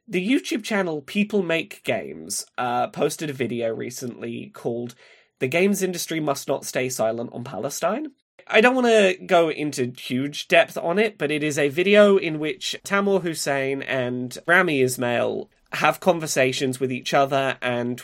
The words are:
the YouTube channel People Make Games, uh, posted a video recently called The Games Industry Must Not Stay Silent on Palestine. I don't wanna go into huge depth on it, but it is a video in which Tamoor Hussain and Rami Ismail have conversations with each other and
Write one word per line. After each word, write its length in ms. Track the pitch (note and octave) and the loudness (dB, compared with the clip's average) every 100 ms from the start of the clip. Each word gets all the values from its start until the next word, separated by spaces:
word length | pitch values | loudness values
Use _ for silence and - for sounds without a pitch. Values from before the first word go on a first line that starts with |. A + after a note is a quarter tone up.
| - | -6
the 180 | F#3 F#3+ | -2 2
YouTube 380 | C#4+ - C4+ | 0 0 -6
channel 380 | - G#3 F3+ D3+ | -2 -2 0 -4
People 420 | - G3+ G#3 G#3 | -4 -2 0 0
Make 400 | E3+ E3 - - | 0 -2 -4 -8
Games, 640 | - A2 C#2 D#2+ E2 - - - | -4 -2 -4 -10 -8 -8 -8 -6
uh, 300 | B2 B2 B2 | -2 0 -2
posted 420 | - D3 - D#3 | 0 -2 -2 -6
a 40 | |
video 400 | C3+ A#2 A#2+ A#2 | -4 -4 -2 -4
recently 760 | A2+ A#2 B2 B2 - A#2 A#2 C3+ | -4 -8 -8 -10 -10 -10 -10 -12
called 420 | - C#3 A#2+ A#2+ - _ _ _ - | -8 -6 -4 -8 -12 _ _ _ -6
The 80 | C3+ | -2
Games 340 | E3+ G3 F#3+ | 2 2 2
Industry 380 | F#3 F3 - D#3+ | -2 -4 -4 -4
Must 280 | D3+ C#3 - | -2 -4 -2
Not 180 | C#3 - | -4 -4
Stay 240 | C3+ B2+ | -4 -4
Silent 420 | B2+ A2 A#2 A#2+ | -2 -2 -2 -6
on 100 | B2 | -8
Palestine. 680 | B2 G2 C3+ - E3 A#3 D4+ _ _ _ - | -10 -8 -8 -4 -2 -2 -6 _ _ _ 0
I 120 | G#3+ | 4
don't 160 | B3 C4 | 6 4
wanna 400 | A#3+ A3 F#3+ F#3 | 4 6 4 2
go 340 | F3+ F3 E3 | 2 4 4
into 440 | - D3+ C#3 A#2+ - | 0 -4 -2 -4 -6
huge 500 | - B2+ C#3+ D3 - | -4 -4 -4 -6 2
depth 300 | E3+ - - | 4 4 0
on 220 | E3+ F#3 | -2 0
it, 180 | A3 - | 0 0
but 140 | D3 | -2
it 120 | D3+ | 0
is 140 | D3+ C#3+ | 0 0
a 120 | C#3+ | 0
video 480 | C#3 F#3 G#3 G#3 G3 | 2 6 8 8 6
in 220 | E3+ D#3 | 2 -4
which 360 | D#3 - - - | -4 -6 -8 -8
Tamoor 380 | - G3+ G3+ G3 | -2 0 2 0
Hussain 600 | E3+ D3+ D3+ C#3 C3+ C#3 | 0 -4 -2 -2 -2 -4
and 560 | - C3 B2 B2 B2 - - | -4 -2 -2 -4 -6 -6 2
Rami 360 | F3 F3+ C#3 | 4 4 2
Ismail 680 | B2+ B2+ A#2+ A#2+ A2+ G#2+ G#2 _ - | 2 0 0 0 0 -4 -8 _ -10
have 260 | - D#3+ D#3+ | 0 0 2
conversations 800 | F#3+ E3+ D3+ C#3+ C3 B2+ C3+ B2+ | 2 0 0 0 2 2 -2 -2
with 120 | C3 | -4
each 220 | B2+ B2 | -4 0
other 440 | D3+ C#3 C#3 C3+ - | 2 2 0 -2 -2
and 400 | B2 A#2+ A#2+ B2 | -4 -2 -4 -6